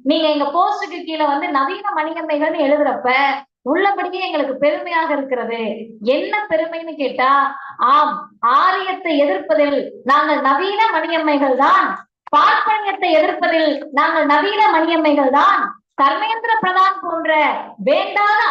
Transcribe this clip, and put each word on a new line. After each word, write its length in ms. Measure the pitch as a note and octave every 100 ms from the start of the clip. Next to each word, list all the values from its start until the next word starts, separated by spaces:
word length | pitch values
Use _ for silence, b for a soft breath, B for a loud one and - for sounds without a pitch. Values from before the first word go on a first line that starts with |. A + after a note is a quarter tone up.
நீங்க 260 | C4 D#4+ D#4
எங்க 160 | D4
போஸ்டுக்கு 600 | C4+ E4+ G4+ G#4 F4+ F4
கீழே 200 | E4 D#4
வந்து 240 | D4 C#4+ F4
நவீன 400 | C#4 C4+ G4 G4+ F4+
மணியம்மைகள்னு 640 | D#4 E4 D#4+ D4 D#4 E4+
எழுதுறப்ப 560 | C#4 D4 C4+ - B3 C4 C#4 C4+ - _
உள்ளபடியே 640 | B3 E4+ G4+ F#4+ F4+ F#4 F#4
எங்களுக்கு 300 | D#4 C4+ -
பெருமையாக 560 | D4 - F4 E4 D#4+
இருக்கிறது. 760 | C#4 C4+ A#3+ A3 A#3 G#3+ - - -
என்ன 440 | G#3 D4+ F#4+ G#4+ G#4
பெருமைன்னு 460 | D#4+ D#4+ E4 E4 D4+
கேட்டா, 600 | C4 - B3+ C#4 C#4 - - -
ஆம், 540 | A#3 D4 D4 - - _
ஆரியத்தை 800 | A#3 C4 F#4+ F#4+ F#4+ F#4 E4+ C#4+
எதிர்ப்பதில் 720 | C#4+ F#4+ D#4 D4 D4 C4+ - -
நாங்கள் 360 | A#3+ D4 D4+ C#4+
நவீன 480 | C4 C#4+ G4 G4+ G#4
மணியம்மைகள் 680 | D#4+ E4 E4 D4+ C#4+ C4+ B3
தான், 500 | D4 F#4+ - - - _ - -
பார்ப்பனியத்தை 720 | G4 G#4+ G#4+ G#4+ G4+ F#4+ F4+
எதிர்ப்பதில் 760 | D#4 F4 - E4+ D#4+ D#4 C#4 -
நாங்கள் 340 | C4+ D#4 D#4+ D4
நவீன 440 | D4 G4 G#4 G#4+
மணியம்மைகள் 600 | D#4+ E4 E4 D4+ C#4+ C4
தான், 520 | C#4 F#4+ F#4+ - - _ -
தர்மேந்திர 500 | F#4 G#4+ A4 A4+ A4+ A4
பிரதான் 360 | F#4 F#4 F#4+ F#4
போன்ற 580 | E4+ E4 D#4 D#4 C#4 G#3 - -
வேண்டாத 680 | G3 D#4 - G4+ G#4 G#4+ A4